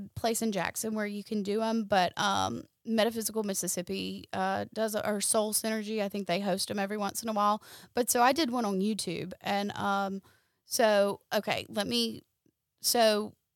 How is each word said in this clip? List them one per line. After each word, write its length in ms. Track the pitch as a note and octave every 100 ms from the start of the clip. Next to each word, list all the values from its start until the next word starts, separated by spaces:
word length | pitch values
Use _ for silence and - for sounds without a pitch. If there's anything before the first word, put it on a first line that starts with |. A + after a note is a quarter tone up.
| G3+
place 260 | - A3+ A#3
in 100 | A3+
Jackson 440 | G3 E3 - A3
where 100 | A3
you 180 | G#3 G#3
can 200 | G3+ G#3+
do 180 | G3 G#3+
'em, 240 | A3 A3+
but, 320 | G3+ G3+ F3+ -
um, 440 | G3+ G3 F#3+ - - _ -
Metaphysical 560 | A3+ G#3+ A3+ G#3+ A3
Mississippi, 840 | G#3 G3 F3+ - F3+ F#3+ F#3+ F#3+ -
uh, 320 | G3 F#3+ G3+ G#3
does, 240 | - A3 G#3
or 240 | - G#3
Soul 320 | - A3+ G#3+
Synergy, 480 | G#3+ A3 A3 G#3 A3
I 80 | G3
think 180 | G3+ F#3+
they 140 | F3+
host 300 | G3+ F#3+ -
'em 80 | G#3
every 180 | G3 G#3+
once 260 | G3 -
in 60 | A3+
a 60 |
while. 280 | G#3+ G#3 G#3+ - - -
But 180 | - A#3+
so 120 | B3
I 100 | A#3+
did 180 | C#4 C#4+
one 140 | B3
on 160 | G#3+ F#3+
YouTube, 540 | G#3 G#3 - E3 F3+ -
and, 300 | - G3+ G3+
um, 500 | - G3+ G3 G3 G3 - _ _ _
so, 560 | _ - A3 G#3 G3+ - _
okay, 320 | G#3+ G3+ A#2 -
let 180 | G#3+ G#3
me, 360 | A#3+ A#3 A3 - _ _ _ _ _
so 540 | - A#3+ A3 G#3 G#3+ - _